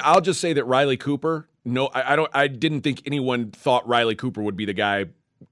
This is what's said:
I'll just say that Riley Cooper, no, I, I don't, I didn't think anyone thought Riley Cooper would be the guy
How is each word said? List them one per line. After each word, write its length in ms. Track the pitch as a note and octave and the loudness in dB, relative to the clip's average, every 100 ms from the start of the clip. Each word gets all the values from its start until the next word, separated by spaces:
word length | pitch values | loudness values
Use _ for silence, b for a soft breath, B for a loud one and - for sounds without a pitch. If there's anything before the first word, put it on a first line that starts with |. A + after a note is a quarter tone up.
I'll 180 | C#3+ F3+ | 4 4
just 180 | F3 F3+ | 4 -2
say 120 | F3 | 0
that 100 | D3 | 0
Riley 320 | B2 B2+ C#3+ B2+ | 2 2 2 0
Cooper, 520 | - C#3+ D#3+ D#3+ D#3 _ | -2 -2 -2 -4 -8 _
no, 220 | A#2+ B2+ C3+ | -4 -2 -2
I, 240 | B2 B2+ | -2 0
I 40 | D3 | 2
don't, 140 | D#3 | 2
I 140 | C#3 C#3+ | 0 -2
didn't 320 | B2+ D#3+ D3+ | -2 -2 -2
think 220 | C#3+ B2+ - | -4 -4 -4
anyone 440 | C#3+ B2+ B2 A2+ | -4 0 -2 -4
thought 360 | - - B2 A#2 | -4 0 0 2
Riley 280 | A#2+ A#2 | 2 2
Cooper 280 | A2 B2+ G#2+ | -2 -4 -4
would 140 | G#2 F#2+ | -6 -4
be 80 | |
the 80 | G#2 | -4
guy 340 | F#2+ G#2 G2+ F#2+ - _ _ - | -2 0 0 -4 -10 _ _ -20